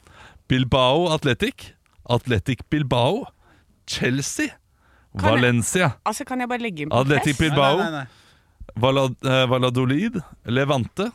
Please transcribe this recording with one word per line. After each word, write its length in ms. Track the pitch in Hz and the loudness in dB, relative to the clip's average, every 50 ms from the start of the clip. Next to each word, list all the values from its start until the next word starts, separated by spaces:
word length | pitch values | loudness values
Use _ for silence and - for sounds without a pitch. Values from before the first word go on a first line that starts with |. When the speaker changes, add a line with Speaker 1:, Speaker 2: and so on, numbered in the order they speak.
| _ - - - - - - _ _ | _ -20 -20 -20 -20 -20 -20 _ _
Speaker 1:
Bilbao 640 | - 139 127 131 120 - 131 127 127 135 165 180 170 | 0 0 0 2 2 2 4 4 4 4 2 2 2
Athletic, 600 | 156 147 - 135 117 - 202 262 - - - - - _ _ _ _ _ - - | 0 0 2 0 0 0 -2 -4 -6 -8 -18 -20 -20 _ _ _ _ _ -4 -2
Athletic 500 | 123 117 - 127 120 98 - - 127 - - - | -2 0 0 0 -2 0 0 -2 -4 -6 -4 -4
Bilbao, 560 | - 151 151 127 135 120 117 139 190 254 - - - _ _ _ _ _ _ _ _ _ _ - | -2 -2 0 0 2 2 2 2 0 -2 -6 -10 -18 _ _ _ _ _ _ _ _ _ _ -10
Chelsea, 600 | - - - 127 131 139 135 - - - 302 277 - _ _ _ _ _ _ _ _ _ _ _ - 104 | -6 -4 -2 -2 -2 -2 -4 -6 -4 -4 -4 -6 -6 _ _ _ _ _ _ _ _ _ _ _ -6 -2
Speaker 2:
Kan 60 | 92 | 2
jeg 160 | 104 110 120 | 2 2 4
Speaker 1:
Valencia, 540 | 123 123 120 117 104 - - 185 180 139 - - - | 4 2 2 2 0 0 0 0 0 0 -2 -4 -6
Speaker 2:
altså, 180 | 208 220 - 277 | -6 -6 -6 -8
kan 120 | - 262 254 | -8 -6 -6
jeg 100 | 247 233 | -4 -4
bare 120 | 247 240 | -4 -4
legge 220 | 240 226 180 151 | -6 -6 -6 -6
inn 80 | 147 147 | -6 -2
på 100 | - 117 | 0 0
Speaker 1:
Athletic 360 | 135 135 147 139 - 151 135 | 2 2 2 0 0 0 0
Speaker 2:
press? 120 | - 165 156 | 0 0 2
Speaker 1:
Bilbao, 260 | 143 147 139 135 147 185 | 2 4 4 4 2 2
Speaker 3:
Nei, 60 | 196 | 0
nei, 60 | 165 | -2
nei, 140 | 156 143 131 | -4 -8 -12
nei. 20 | 113 _ _ _ _ _ _ _ _ _ - - - - 110 | -14 _ _ _ _ _ _ _ _ _ -14 -8 -6 -2 0
Speaker 1:
Vala-, 380 | 113 131 135 139 135 131 113 - - | 2 2 2 2 2 0 -2 -4 -2
eh, 220 | 131 131 131 131 | 0 2 2 2
Valladolid, 760 | 120 127 127 127 127 120 127 131 123 135 151 208 233 247 185 - - - - - | 2 2 2 0 0 0 0 0 0 0 0 -2 -2 -4 -6 -10 -12 -16 -12 -6
Levante 640 | 104 117 131 143 139 147 131 107 - - - 196 240 - | -2 0 0 0 0 0 -2 -2 -4 -6 -6 -6 -6 -8